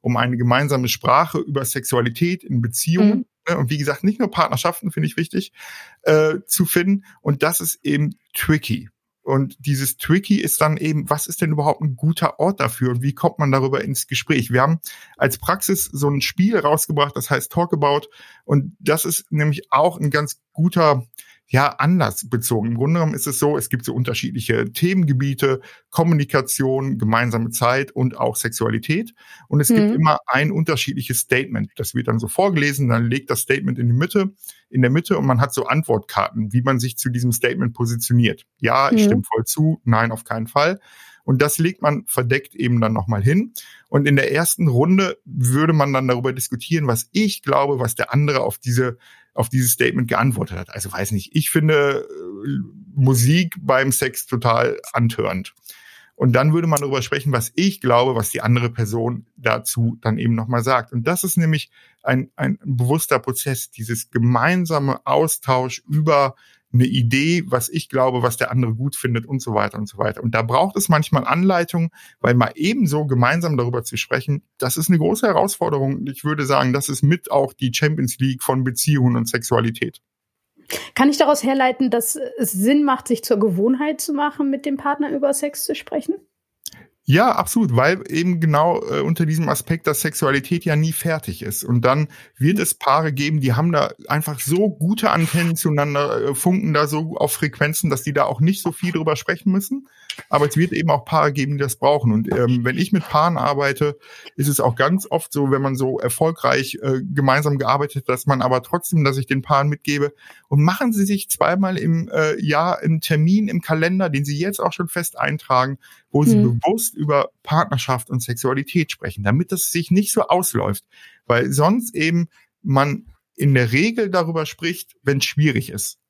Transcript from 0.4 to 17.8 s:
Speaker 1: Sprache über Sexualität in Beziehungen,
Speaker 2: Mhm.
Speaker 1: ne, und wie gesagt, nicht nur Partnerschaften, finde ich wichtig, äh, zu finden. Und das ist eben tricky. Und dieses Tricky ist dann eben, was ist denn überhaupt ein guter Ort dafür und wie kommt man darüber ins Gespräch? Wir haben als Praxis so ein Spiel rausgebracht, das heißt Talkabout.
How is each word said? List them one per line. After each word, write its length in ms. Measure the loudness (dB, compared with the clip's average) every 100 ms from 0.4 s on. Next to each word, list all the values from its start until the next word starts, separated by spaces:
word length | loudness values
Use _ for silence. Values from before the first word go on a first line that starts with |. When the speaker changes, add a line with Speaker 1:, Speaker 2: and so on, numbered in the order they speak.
| 2 2 2 -2 -2
Speaker 1:
Sprache 520 | -2 2 2 2 -4
über 260 | -4 -4
Sexualität 800 | -4 -6 -2 0 0 0 -2 -2
in 180 | -4 -2
Beziehungen, 560 | -2 -4 -2 4 4 4
Speaker 2:
Mhm. 60 | -4 _ -4
Speaker 1:
ne, 100 | -2
und 120 | 0
wie 80 | -2
gesagt, 260 | -2 0
nicht 160 | -2 0
nur 100 | -2
Partnerschaften, 640 | 0 0 0 -2 -4 -6
finde 160 | -4 -4
ich 80 | -2
wichtig, 360 | -4 -4 -6 -16 -20 -20 -20 _
äh, 340 | 2 4 4 0 -4
zu 180 | -2
finden. 400 | 0 0 0 -2 -4 _
Und 220 | -4 0
das 180 | 0 -2
ist 200 | -6 -6
eben 300 | -4 -2 -2 -6 _
tricky. 540 | -4 0 0 0 -6 -8 _ _ _
Und 360 | -2 -2 -2 -6
dieses 380 | -4 -2 -4 -6
Tricky 420 | 0 0 2 0
ist 220 | 0 0
dann 160 | 0 0
eben, 320 | -2 -2 -2
was 160 | -4 -4
ist 160 | -4
denn 100 | -2
überhaupt 300 | 0 0 0
ein 140 | -4 -2
guter 440 | -2 0 -2 0
Ort 200 | -2 0
dafür 280 | -4 0 -2
und 100 | 0
wie 100 | -2
kommt 260 | 0 -2 0
man 140 | 2
darüber 320 | 2 2 -2
ins 220 | -4 -6 -4
Gespräch? 440 | -6 0 -2 2
Wir 120 | 2
haben 180 | 2 0 -4 -20 -20 -2
als 180 | -2 0
Praxis 480 | -2 -2 -2 -2
so 240 | -4 -2 0
ein 140 | 0
Spiel 340 | -2 0 2 2
rausgebracht, 580 | 2 2 0 0 0
das 140 | -2 -4
heißt 240 | -4 -2
Talkabout. 560 | -2 0 0